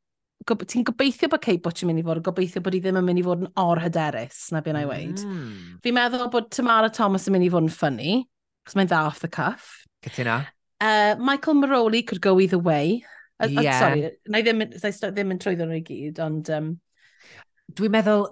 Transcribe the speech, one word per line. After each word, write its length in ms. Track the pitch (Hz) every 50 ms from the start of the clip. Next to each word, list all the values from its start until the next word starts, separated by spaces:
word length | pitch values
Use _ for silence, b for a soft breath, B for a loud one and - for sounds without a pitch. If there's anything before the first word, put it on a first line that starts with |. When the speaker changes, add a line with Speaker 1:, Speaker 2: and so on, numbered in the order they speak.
| _ _ _ _ _ _ _ - - -
Speaker 1:
gob-, 160 | 226 - -
ti'n 180 | - - 247 220
gobeithio 420 | - 226 - 269 277 - - 359 294
bod 120 | 320 311 -
Kate 160 | 233 185 175
Bush 220 | - 175 170 - 185
yn 60 | 175
mynd 100 | 165 160
i 40 | 165
fod, 160 | 165 160 165 165
gobeithio 380 | 185 170 190 185 175 - 185 175
bod 100 | 190 185
hi 40 | 185
ddim 160 | 175 190 185 185
yn 60 | 180
mynd 140 | 180 175 180
i 40 | 175
fod 180 | 180 175 170 185
yn 60 | - - -
orhyderus, 840 | 180 170 170 165 170 175 165 165 156 151 135 113 120 131 - - - - 165
na 80 | 156 151
be 80 | 160 151
na 80 | 147 147
i 60 | 143
weud. 320 | 120 85 - 165 180 196
Speaker 2:
Mm. 560 | 208 202 190 165 131 113 104 95 87 87 - - -
Speaker 1:
Fi'n 100 | 240 240
meddwl 280 | 247 240 240 247 247 247 233 240
bod 160 | 233 226 -
Tamara 380 | - - 247 240 226 220 220 220
Thomas 400 | 220 - 220 196 190 185 - 202
yn 80 | 190
mynd 80 | 180 180
i 40 | 180 180
fod 140 | 170 160
yn 80 | 160 165
funny, 400 | - 165 147 127 107 - 160 208 262 254 _ _ _ _ _ _ _ -
'cos 100 | - - 196
mae'n 100 | 190 175
dda 140 | 180 160 156 151
off 100 | 147 -
the 80 | - 165
cuff. 400 | - - 131 165 247 - - - - - - _ _ _
Speaker 2:
Cytuno. 400 | - - - - 123 117 113 123 147 - - _ _ _ _ -
Speaker 1:
Yy, 320 | 208 220 214 214 208 208 214 -
Michael 320 | 240 269 277 285 - 320 302 285
Maroli 400 | 277 269 277 247 226 220 220 240
could 220 | - - 202 175 -
go 140 | 196 190 185
either 160 | 190 175 190
way. 460 | 180 170 175 156 147 143 170 226 240 B B B B B B B
Yy, 160 | - - 135 139
yy, 80 | -
Speaker 2:
Ie. 120 | 147 143 131
Speaker 1:
sori, 220 | 127 202 156 139 151 147 - - - - 214 208
na 60 | 220
i 40 | 220
ddim, 180 | 233 226 220 214
na 240 | - - 180 - 208
i 40 | 202
st-, 180 | - 220 196 196
ddim 160 | 202 202 190 185
yn 40 | 180
trwyddo 240 | - 190 180 170 165 160
nhw 80 | 165
i 60 | 160 165
gyd, 320 | - - - 139 151 156 165 165
ond, 240 | 156 156 156 151 -
yym, 300 | 156 151 151 156 170 170 _ _ _ b b b b b b b b b b b _ _ _ -
Speaker 2:
Dwi'n 160 | - - 208 214 208
meddwl 320 | 220 185 208 214 202 202 -